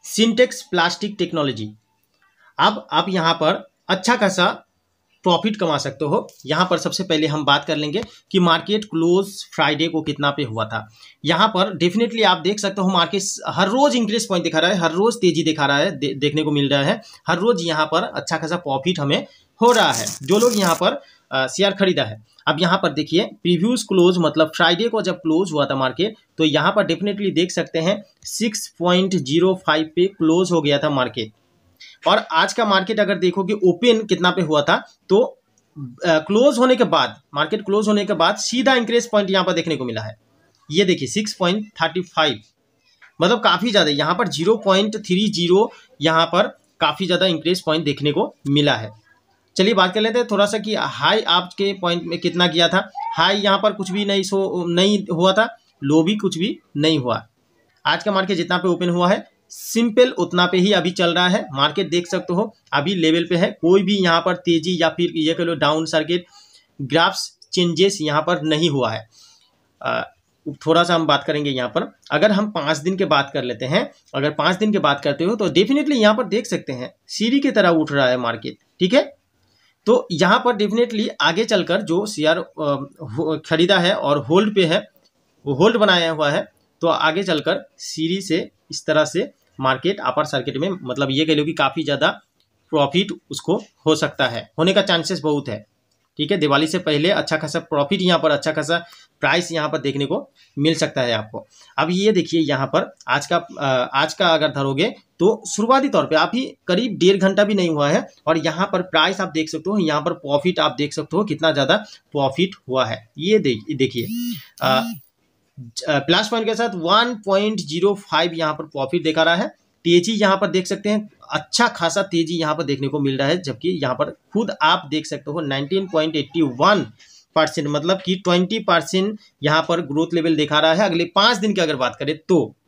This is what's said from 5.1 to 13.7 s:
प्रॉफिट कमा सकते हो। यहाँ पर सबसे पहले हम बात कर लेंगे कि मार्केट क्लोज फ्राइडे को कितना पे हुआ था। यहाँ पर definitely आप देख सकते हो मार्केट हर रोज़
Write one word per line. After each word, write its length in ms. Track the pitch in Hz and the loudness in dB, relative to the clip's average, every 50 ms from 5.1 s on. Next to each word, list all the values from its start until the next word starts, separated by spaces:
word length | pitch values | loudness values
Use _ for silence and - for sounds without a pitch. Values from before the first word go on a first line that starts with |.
| _ _ | _ _
प्रॉफिट 340 | - 185 170 165 170 220 214 | 0 0 0 2 0 -4 -4
कमा 200 | - 185 165 151 143 | -2 -2 -2 -2 -2
सकते 260 | - 143 - - 156 | -4 -6 -6 -6 -4
हो। 240 | 143 170 226 214 - - _ - | -2 -2 -2 -2 -6 -18 _ -6
यहाँ 200 | 131 151 160 180 180 | -4 0 0 0 0
पर 80 | 180 160 | 0 -2
सबसे 260 | - 170 170 - 180 | -2 -4 -4 -6 -4
पहले 220 | - 165 156 156 | -2 0 0 0
हम 180 | 151 151 151 143 | 0 -2 -2 2
बात 200 | 147 139 143 - | 2 2 2 0
कर 120 | - 156 | -4 -4
लेंगे 260 | 147 151 147 143 208 233 - - - _ _ | -4 -4 -4 -6 -6 -8 -8 -16 -20 _ _
कि 100 | - 190 | 0 2
मार्केट 440 | 180 170 160 165 160 - 208 214 214 | 4 4 2 2 0 -2 -4 -4 -4
क्लोज 420 | - - 165 165 170 175 190 196 196 - - - - - | -4 -2 0 2 2 2 2 0 -2 -10 -16 -18 -12 -2
फ्राइडे 340 | - 156 147 151 139 160 165 | 0 0 0 2 0 -2 -2
को 140 | 165 156 | -2 -4
कितना 280 | 151 151 143 143 143 143 | -4 -4 -6 -2 -2 -2
पे 120 | 143 151 | -2 -2
हुआ 220 | 143 113 110 113 107 | -6 -6 -4 -6 -6
था। 240 | 107 113 110 107 - _ _ - - _ _ - | -6 -6 -8 -10 -10 _ _ -20 -20 _ _ -2
यहाँ 240 | 143 170 165 208 - | -2 2 2 2 2
पर 300 | - 180 190 208 190 143 | 2 0 -2 -2 0 0
definitely 460 | 165 175 175 214 233 233 220 226 214 | -2 0 2 0 -2 -2 0 0 2
आप 140 | 185 185 170 | 2 2 2
देख 220 | 151 180 208 208 | 0 -4 -4 -2
सकते 200 | - 196 196 202 | -4 -4 -2 0
हो 80 | 190 180 | -2 0
मार्केट 340 | 165 170 170 165 - 196 185 - - - - - | 2 2 0 0 -2 -6 -6 -6 -10 -8 -8 -6
हर 200 | - 165 190 | -2 0 0
रोज़ 280 | 190 | 0